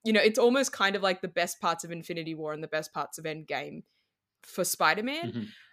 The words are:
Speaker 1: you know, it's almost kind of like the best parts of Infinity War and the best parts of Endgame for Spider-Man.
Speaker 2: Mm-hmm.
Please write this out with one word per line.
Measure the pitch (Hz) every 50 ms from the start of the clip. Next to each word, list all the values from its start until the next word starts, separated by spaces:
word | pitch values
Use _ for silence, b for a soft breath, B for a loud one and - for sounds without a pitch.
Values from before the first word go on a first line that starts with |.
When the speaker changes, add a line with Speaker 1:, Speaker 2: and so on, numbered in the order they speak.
| -
Speaker 1:
you | 226 220
know, | 208
it's | 190 220 214 -
almost | 240 240 247 277 262 -
kind | - - 202 196 196
of | 202 190
like | 190 185 185
the | -
best | 180 - 180 170 175 - -
parts | - 175 165 165 -
of | 165
Infinity | 170 170 160 - 175 165 160 160 160
War | 151 156 151 151
and | 151 160
the | 156
best | - 156 151 - -
parts | 165 143 - - -
of | 160
Endgame | 156 151 160 156 - 147 139 147 147 160 - - _ _ _ _ _ _ _ _ _ _ _ _
for | - - - 180
Spider-Man. | - - - 180 156 160 196 214 254 285 320 339 349 -
Speaker 2:
Mm-hmm. | 240 208 214 B B B B